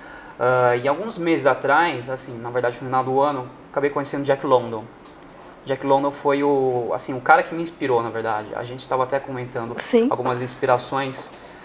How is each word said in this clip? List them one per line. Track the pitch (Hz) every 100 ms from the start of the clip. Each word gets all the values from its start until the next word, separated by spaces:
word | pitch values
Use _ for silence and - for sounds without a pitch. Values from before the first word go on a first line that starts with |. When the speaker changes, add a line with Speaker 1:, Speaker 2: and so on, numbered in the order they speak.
| - - - -
Speaker 1:
Ah, | 123 127 123 120
e | 135
alguns | 156 220 170
meses | 170 151 135
atrás, | 127 139 147 170 131 123
assim, | 131 - 117
na | 120
verdade, | 123 123 123
no | 131
final | 127
do | 127 135
ano, | 147 135 123 - -
acabei | 147 143
conhecendo | 143 139 143
Jack | 139 139
London. | 143 127 117 110 113 - - - - - - -
Jack | 135 131 139
London | 139 143
foi | 139 147 139
o, | 143 139 131 123 113
assim, | 82 -
o | 127
cara | 127 160
que | -
me | 165
inspirou, | 170 - 139 117
na | 117
verdade. | 113 113 107 107 -
A |
gente | 120 127 -
tava | 131
até | 123 139
comentando | - 127 123 123 117 117
Speaker 2:
Sim. | - 233 240
Speaker 1:
algumas | 123 127 123
inspirações. | 123 - 131 123 - 135 135 127 - - - -